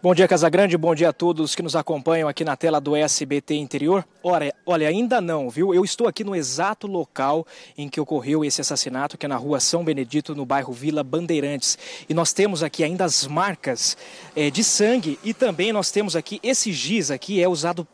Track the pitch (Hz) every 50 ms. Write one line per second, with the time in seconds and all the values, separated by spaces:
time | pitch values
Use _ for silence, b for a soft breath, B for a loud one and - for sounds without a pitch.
0 | - 180 185 156 190 170 190 170 156 165 151 180 202 190 170 170 156 170 165 147
1 | 175 165 147 _ 170 175 170 156 156 143 - - 170 165 135 165 147 - 165 147
2 | 127 165 165 165 156 151 139 - 165 156 139 - - 165 156 147 139 143 147 151
3 | 151 147 135 - 156 135 143 143 139 - 151 147 147 131 - 139 143 156 185 196
4 | 170 _ _ _ _ 175 180 165 147 139 - _ _ - 175 165 151 151 165 202
5 | 240 240 254 240 185 170 165 156 139 123 117 143 175 196 180 180 185 185 - -
6 | 233 220 170 - - 202 196 175 147 127 117 139 170 196 220 _ - 202 196 180
7 | 156 _ _ - 135 135 147 160 165 B B B B B B - 147 143 - -
8 | 151 - 160 147 117 131 147 156 151 143 - - 143 - 147 131 - 135 127 127
9 | 139 147 - - - 147 139 123 117 143 147 135 - - - 170 175 160 151 139
10 | 131 117 127 151 147 - 156 143 139 123 139 139 131 131 127 117 135 151 151 151
11 | 143 131 131 160 175 165 175 151 139 143 143 139 - - - B B B B B
12 | B B 156 165 165 - - - 196 208 190 156 165 151 - - 160 151 175 180
13 | 190 170 139 - - 139 147 160 185 202 180 - - 143 127 117 - - - B
14 | B B B B B B B 156 151 147 143 - 226 - - - 208 214 240 254
15 | 180 160 139 - - 208 226 - 262 233 180 147 180 220 220 208 180 - - 202
16 | 214 202 151 165 151 - 202 - - 226 262 - - 226 180 131 120 139 208 233
17 | 170 - 139 127 - - 208 190 175 185 180 156 143 170 175 170 170 _